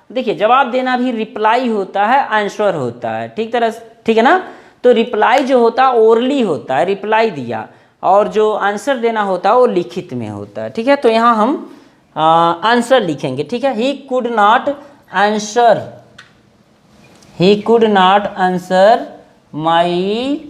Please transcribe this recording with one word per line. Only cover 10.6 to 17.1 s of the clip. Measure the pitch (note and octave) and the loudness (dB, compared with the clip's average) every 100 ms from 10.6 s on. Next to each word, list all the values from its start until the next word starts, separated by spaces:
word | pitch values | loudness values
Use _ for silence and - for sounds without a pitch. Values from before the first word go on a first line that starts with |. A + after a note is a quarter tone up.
है, | A2 | -10
ठीक | A2+ A#3 | -6 -2
है। | C#4 | 0
तो | A#3 | 2
यहाँ | A3+ A#3 A3 | 2 2 2
हम, | A3 D#4+ - - - _ _ - | 0 -2 -8 -20 -20 _ _ -2
आ, | D#3 E3 E3+ E3+ G#3+ | 2 4 2 0 0
आंसर | A#3+ A#3+ C4 | 0 2 2
लिखेंगे, | F#3+ D3+ D3 C3 | 0 -4 -6 -6
ठीक | D3 A#3+ | -6 -4
है। | C4+ G#3+ | -4 -2
He | B3+ C#4+ - | -4 -4 -6
could | B3+ A#3+ | -6 -2
not | A#3 G#3 A#3 - C#4+ - - _ F#3 | 2 2 2 0 -6 -12 -20 _ -2
answer, | G#3 G#3+ G#3+ A#3+ A#3 G3 - - - - - _ _ _ _ _ _ _ _ | 0 -2 -4 2 2 2 -2 -16 -20 -20 -20 _ _ _ _ _ _ _ _